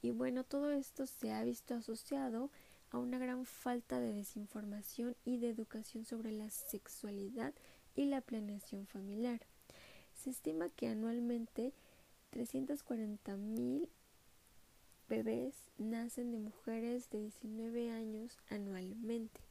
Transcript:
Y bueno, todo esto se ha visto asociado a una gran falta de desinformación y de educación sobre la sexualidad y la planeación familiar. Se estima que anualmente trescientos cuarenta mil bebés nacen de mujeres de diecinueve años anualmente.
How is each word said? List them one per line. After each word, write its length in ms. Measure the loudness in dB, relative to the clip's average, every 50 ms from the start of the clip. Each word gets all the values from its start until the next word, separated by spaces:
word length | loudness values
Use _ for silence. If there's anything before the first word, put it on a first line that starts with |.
Y 100 | 4 2
bueno, 340 | 4 4 4 2 2 2 0
todo 260 | 2 2 4 4 6
esto 360 | 4 4 2 0 -2 -4 -4
se 260 | -4 -2 -2 -2 0 0
ha 120 | 2 2
visto 300 | 2 0 0 -2 -2 -2
asociado 760 | -2 0 -2 -4 -4 -2 0 0 2 2 2 2 0 0 -2 -4 -8 -20 -20 -20 -20 -14 -4
a 80 | -2 0
una 200 | 0 2 0 0
gran 280 | 0 0 0 0 -2
falta 540 | -4 -8 -4 0 2 2 2 2 0 2 2
de 120 | 4 4 2
desinformación 1040 | 0 -2 -2 -4 -6 -6 -4 -6 -6 -4 -4 -4 -4 -6 -6 -2 0 0 0 0 -2 0
y 140 | 0 2 4
de 100 | 4 2
educación 560 | 2 0 -2 -4 -4 -6 -6 -4 -6 -6 -4
sobre 280 | -4 -4 -2 -2 -2 -2
la 180 | -2 -2 -2
sexualidad 1040 | -4 -4 -4 -4 -4 -4 -6 -6 -10 -6 -6 -4 -2 -2 -2 -2 0 0 -2 -2 -2 -6 -14 -20 -20 -20 -20 -4 2
y 120 | 4 6
la 140 | 6 6 4
planeación 680 | 2 0 -2 -2 0 -2 -4 -6 -6 -6 -6 -6 -6
familiar. 540 | -6 -8 -6 -4 -4 0 2 2 2 2 0 -4 -8 -20 -20 -20 -20 -18 -18 -18 -18 -18 -18 -20 -18 -16 -6 -4
Se 80 | -4
estima 380 | -4 0 0 0 2 2 0 0
que 200 | 0 0 0 2
anualmente 840 | 2 2 2 2 2 2 4 4 2 2 0 0 0 0 0 0 0 -4 -18 -20 -20 -20 -20 -20 -20 -20 -18 -8
trescientos 520 | -2 -2 -2 0 2 0 2 2 0 -2 0
cuarenta 540 | -2 0 0 0 0 -2 -4 -4 -4 -2
mil 520 | -2 0 0 2 2 4 4 4 2 2 0 -2 -16 -20 -20 -20 -20 -20 -20 -20 -20 -20 -20 -20 -20 -20 -20 -20 -20 -20 -20 -20 -20 -2 2
bebés 460 | 2 4 4 4 4 4 2 0 -2 -6 -16 -18 -8 -4
nacen 540 | -2 0 0 0 0 -2 -2 -2 0 0 0
de 60 | -2
mujeres 680 | -2 -4 -6 -6 -4 -2 0 0 2 2 0 0 0 -2
de 100 | -2 -2
diecinueve 680 | -2 -2 -4 -6 -8 -6 -4 -2 -2 0 0 0 0 0 0
años 460 | 0 -2 -2 -2 -2 -4 -6 -8 -12 -8 -4
anualmente. 920 | -2 -2 0 -2 -2 -2 -2 -4 -4 -4 0 0 0 0 0 -2 -6 -12 -16 -16